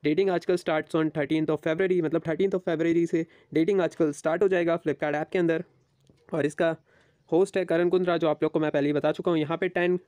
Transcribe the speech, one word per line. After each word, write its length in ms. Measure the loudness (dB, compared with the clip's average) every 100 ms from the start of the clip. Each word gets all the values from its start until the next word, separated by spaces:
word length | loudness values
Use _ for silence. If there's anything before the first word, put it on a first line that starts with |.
| 0
Dating 240 | 0 0
आजकल 260 | 0 0 -2
starts 400 | 0 -2 -2 -2
on 140 | -2
thirteenth 420 | -2 -2 -2 0
of 100 | -2
February, 400 | -2 -2 0 0
मतलब 180 | 0 -2 -4
थर्टीन्थ 280 | -2 -2 -2
of 60 | -4
February 360 | -2 0 0 0
से 180 | -2 -4 -12 _
डेटिंग 280 | -2 0 2
आजकल 300 | 0 0 -2
स्टार्ट 320 | -2 -4 0
हो 40 | 2
जाएगा 320 | 2 0 0
Flipkart 340 | -2 -4 -2 -4
ऐप 140 | -2
के 80 | 0
अंदर। 240 | 0 0 -4 _ _ _ _ _ -8
और 120 | -2 -2
इसका 300 | 0 -2 -2 _ _ _ _ _
होस्ट 280 | 0 2 0
है 80 | 0
करण 240 | 2 2
कुंद्रा, 280 | 2 2 2
जो 100 | 0
आप 140 | 0
लोग 80 | 0
को 80 | 0
मैं 120 | 0
पहले 160 | 0 0
ही 40 |
बता 180 | 0 0
चुका 200 | 0 0
हूँ। 80 | 0
यहाँ 180 | 0 -2
पे 100 | -2
टेन 300 | 0 0 0